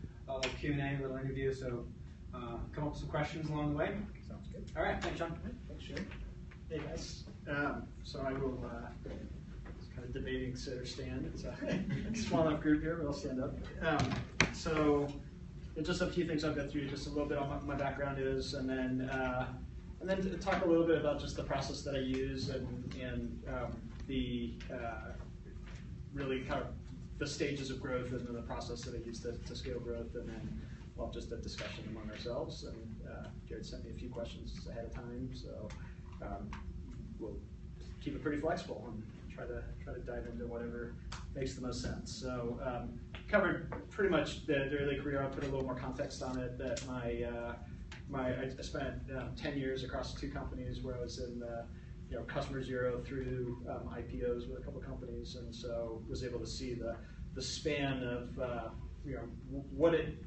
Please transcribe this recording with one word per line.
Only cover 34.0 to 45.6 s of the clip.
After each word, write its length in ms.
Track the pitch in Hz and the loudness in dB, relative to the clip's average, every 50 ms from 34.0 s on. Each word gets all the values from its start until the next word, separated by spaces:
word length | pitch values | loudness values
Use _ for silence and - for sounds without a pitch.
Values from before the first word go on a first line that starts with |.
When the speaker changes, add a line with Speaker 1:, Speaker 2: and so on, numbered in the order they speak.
| - 127 | -4 -4
Speaker 2:
questions 580 | 123 117 117 117 - - 117 - - - - 113 | -2 -2 -2 -2 -4 -4 -6 -4 -4 -4 -6 -6
ahead 180 | 110 117 117 | -4 -4 -4
of 100 | 113 - | -4 -4
time, 340 | - 117 120 120 123 131 123 120 | -6 -6 -4 -4 -4 -4 -4 -4
so, 340 | - - - - 98 - - - - - - - - - - - - - | -4 -6 -6 -6 -6 -6 -6 -6 -6 -6 -8 -8 -8 -10 -10 -8 -6 -6
um, 260 | - - - - - - - - - - - - - - - - - - - | -4 -4 -4 -4 -4 -6 -6 -6 -6 -6 -6 -6 -6 -6 -6 -8 -8 -6 -6
we'll 180 | - - - - - - - - - - - - - - - - | -4 -4 -4 -6 -6 -8 -10 -10 -10 -10 -8 -8 -8 -8 -8 -6
keep 140 | - 147 - | -2 -2 -2
it 80 | - - | 0 2
pretty 180 | 156 147 147 | 2 2 4
flexible 420 | 151 160 175 185 - - - - - 123 | 4 2 2 2 0 -4 -4 -4 -4 -4
and 120 | 110 104 104 101 - - - 82 | -4 -6 -6 -8 -8 -10 -10 -8
try 140 | 80 - - | -8 -6 -6
to, 160 | - 120 120 - - - - - | -4 -4 -4 -4 -4 -6 -6 -6
try 100 | 139 135 | -6 -6
to 60 | 123 | -4
dive 260 | 120 123 120 120 117 | -4 -4 -2 -2 -2
into 220 | 117 120 117 120 117 | -4 -4 -2 -2 -2
whatever 480 | 117 117 120 120 117 120 117 117 - - - - - - - - - | -2 -2 -2 -2 -2 -2 -4 -4 -6 -6 -8 -6 -6 -6 -6 -4 -2
makes 180 | 139 135 127 - | 0 0 0 0
the 80 | - | -2
most 220 | 123 123 113 107 - | -2 -2 -2 0 0
sense. 280 | 127 120 - - - | 0 0 -2 -2 -4
So, 480 | - - 127 127 127 123 120 117 120 120 - | -4 -4 -2 -2 0 0 0 0 0 0 0
um, 340 | 127 123 117 - 120 - - - - - - - - | 0 0 0 -2 -4 -4 -6 -8 -8 -8 -8 0 6
covered 440 | 202 202 190 170 147 139 - - - - - - | 6 8 8 8 4 2 0 -2 -4 -4 -6 -4
pretty 180 | - - 202 185 | 2 4 6 8
much 380 | 165 151 135 - - - - - | 8 8 6 4 2 0 2 4
the, 220 | 147 139 135 135 | 6 6 6 4
the 60 | 147 143 | 2 2
early 180 | 143 143 139 135 | 4 4 2 2
career. 240 | - 147 139 139 | 2 2 2 2
I'll 80 | 139 135 | 2 2
put 140 | - 139 139 | 0 0 0
a 40 | 135 | 2
little 160 | 135 135 | 2 2